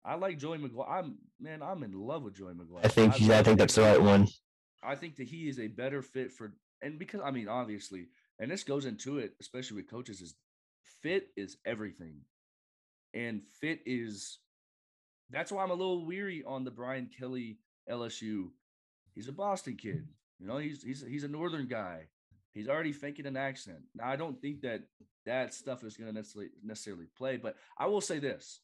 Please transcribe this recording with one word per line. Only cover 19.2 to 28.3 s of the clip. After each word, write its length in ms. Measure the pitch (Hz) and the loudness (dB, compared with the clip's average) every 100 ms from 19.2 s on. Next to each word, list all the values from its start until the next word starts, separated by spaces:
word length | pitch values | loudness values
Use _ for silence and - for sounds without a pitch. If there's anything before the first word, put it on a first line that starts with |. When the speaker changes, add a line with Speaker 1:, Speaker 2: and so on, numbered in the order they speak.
| 117 | -12
Speaker 1:
a 40 | |
Boston 440 | 147 202 190 - 113 | -4 -2 -2 -4 -8
kid. 320 | 110 85 80 - _ _ | -6 -6 -8 -18 _ _
You 80 | 95 | -8
know, 120 | 131 | -6
he's, 240 | 151 143 | -6 -8
he's, 200 | 113 139 | -10 -10
he's 220 | 123 143 | -6 -6
a 40 | 143 | -6
Northern 380 | 151 175 160 127 | -4 -4 -4 -4
guy. 420 | 117 95 82 80 _ _ - _ | -4 -4 -8 -14 _ _ -20 _
He's 160 | 104 107 | -10 -2
already 240 | 151 160 | 0 0
faking 320 | 143 143 143 | -4 -8 -8
an 140 | 139 131 | -6 -4
accent. 400 | 135 135 101 80 - | -4 -6 -14 -18 -18
Now, 120 | - 120 | -8 -4
I 100 | 139 | -2
don't 220 | 160 127 | -4 -6
think 220 | 143 147 | -8 -6
that 220 | 127 110 - _ - _ | -6 -6 -8 _ -20 _
that 300 | - 127 123 | -4 -2 -2
stuff 280 | - 135 127 | -6 -10 -10
is 140 | 113 107 | -10 -12
gonna 160 | 113 | -10
necessarily, 380 | 110 107 104 101 - | -8 -10 -12 -14 -12
necessarily 440 | 104 107 - 92 82 _ | -14 -12 -12 -12 -14 _
play, 220 | 131 131 | -4 -4
but 180 | 117 - - - | -6 -10 -18 -2
I 80 | 160 | 0
will 160 | 208 | 0
say 160 | 190 160 | 0 -2
this. 420 | 139 | -2